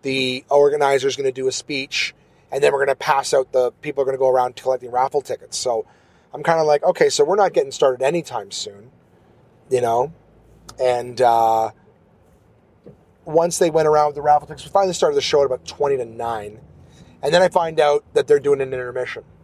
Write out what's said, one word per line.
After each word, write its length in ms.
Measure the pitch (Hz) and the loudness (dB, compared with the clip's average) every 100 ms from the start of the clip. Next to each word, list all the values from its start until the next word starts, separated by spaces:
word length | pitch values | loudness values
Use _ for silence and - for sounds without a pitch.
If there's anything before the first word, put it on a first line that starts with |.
The 440 | 135 135 131 127 _ | -4 -2 -2 -4 _
organizer's 640 | 143 143 147 143 139 135 131 | 4 4 2 2 2 0 -2
gonna 160 | 135 | -4
do 160 | 127 131 | -2 -4
a 40 | |
speech, 640 | - - 143 135 - - - _ _ _ | -4 -8 -8 -6 -6 -6 -10 _ _ _
and 120 | 135 | 2
then 80 | 143 | 2
we're 120 | 143 | 4
gonna 120 | 139 131 | 0 0
pass 380 | - 139 135 | 0 0 2
out 180 | 139 131 | 0 2
the, 200 | 127 123 _ | 0 0 _
people 200 | 147 143 | -8 -4
are 40 | 135 | -2
gonna 120 | 135 | 0
go 120 | 131 | 0
around 260 | 127 127 123 | 2 0 -4
collecting 340 | 131 127 123 | -4 -4 -4
raffle 320 | 123 131 147 | -4 -2 -2
tickets. 360 | - 120 - - | -6 -12 -10 -8
So 280 | 127 113 - _ _ _ _ | -4 -4 -6 _ _ _ _
I'm 80 | 135 | -6
kinda 200 | 151 165 | 0 0
like, 200 | 151 147 | 2 2
"Okay, 260 | 165 175 147 | 2 0 -2
so 140 | - | 0
we're 120 | 147 196 | 0 2
not 180 | 190 | 2
getting 180 | 170 139 | 0 -4
started 320 | - 139 127 | 0 0 0
anytime 480 | 135 170 156 123 98 | -2 -2 -6 -12 -10
soon," 400 | - 107 101 117 _ _ _ _ _ _ _ _ | -12 -14 -16 -20 _ _ _ _ _ _ _ _
you 120 | 127 | -2
know? 320 | 120 117 139 - _ _ _ _ - - | 0 0 -2 -6 _ _ _ _ -20 -2
And, 420 | 127 120 120 120 | 0 0 -4 0
uh, 500 | 120 117 113 113 110 - _ _ _ _ _ _ _ _ _ _ - _ _ _ - | 4 4 4 2 0 -6 _ _ _ _ _ _ _ _ _ _ -20 _ _ _ -2
once 320 | 156 170 - | 0 0 0
they 120 | 175 | 0
went 180 | 156 156 | 2 2
around 200 | 151 147 | 2 2
with 80 | 147 | -2
the 60 | |
raffle 260 | 147 147 - | 2 2 0
tickets, 180 | 151 - | -18 -2
we 60 | |
finally 220 | 196 196 | 0 0
started 220 | 170 170 143 | 0 0 0
the 60 | |
show 200 | - 147 | 0 2
at 40 | 135 | 2
about 200 | 127 - | -2 -8
twenty 320 | - 143 135 | -6 -4 -4
to 80 | 117 | -6
nine. 540 | 113 117 113 104 107 - - - - - _ | -10 -8 -8 -10 -18 -20 -20 -20 -20 -20 _
And 120 | 139 | 0
then 80 | 175 | 2
I 80 | 185 | 2
find 300 | 180 165 160 | 2 -2 0
out 240 | 147 147 - | 2 2 0
that 140 | 147 131 | -2 2
they're 120 | 147 | 2
doing 220 | 139 139 | 2 0
an 120 | 131 | -2
intermission. 500 | 127 123 123 123 117 - - | -6 -8 -8 -8 -10 -16 -20